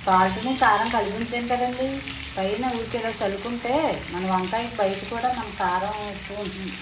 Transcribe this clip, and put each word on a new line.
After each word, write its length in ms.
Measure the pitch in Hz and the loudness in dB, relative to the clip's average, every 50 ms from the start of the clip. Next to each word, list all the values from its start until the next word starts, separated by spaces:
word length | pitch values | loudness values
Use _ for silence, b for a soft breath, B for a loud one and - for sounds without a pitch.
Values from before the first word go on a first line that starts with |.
| - | 4
సాల్ట్ని 480 | 196 185 185 190 190 190 202 220 254 262 - | 6 6 8 8 6 4 0 0 0 2 4
కారం 260 | 262 233 208 208 226 233 240 | 6 6 6 6 4 2 2
కలిపించాం 500 | 226 202 196 202 220 233 - 233 240 240 240 | 0 0 0 -2 -4 -4 -2 -2 -4 0 0
కదండి, 380 | 247 247 247 247 247 247 262 269 269 277 - - - - - - - | 2 2 2 0 0 0 -2 -2 -2 -4 -6 -8 -8 -8 -8 -8 -4
పైన 280 | 196 190 196 208 214 254 254 240 | -2 -2 0 0 0 0 -2 -2
ఊరికే 220 | 226 226 226 - 233 | -2 -4 -4 -4 -4
ఇలా 100 | 220 226 220 - | -4 -4 -4 -2
చల్లుకుంటే 560 | 226 196 196 202 - 233 240 233 - 240 254 302 320 269 180 156 - - | -2 -2 -2 -2 -4 -4 -6 -4 -2 0 2 2 2 2 0 -2 -4 -6
మన 100 | 170 180 185 185 | -6 -4 0 2
వంకాయ 320 | 190 185 185 185 214 226 240 233 - - | 2 2 0 0 0 -2 -2 -2 0 0
బయట 240 | 202 190 196 190 - - | 2 2 2 -2 -4 -4
కూడా 200 | 233 233 240 254 247 240 | -4 0 0 0 0 0
మన 100 | 220 214 196 - | -4 -6 -4 -2
కారం 380 | 202 180 180 185 190 208 214 220 208 208 196 | 0 0 2 0 0 -2 -4 -4 -6 -6 -8
ఎక్కువ 320 | 190 - - 202 202 208 | -8 -8 -8 -6 -6 -6
ఉంటుంది 260 | 185 - 190 190 175 - - | -6 -6 -6 -8 -8 -8 -8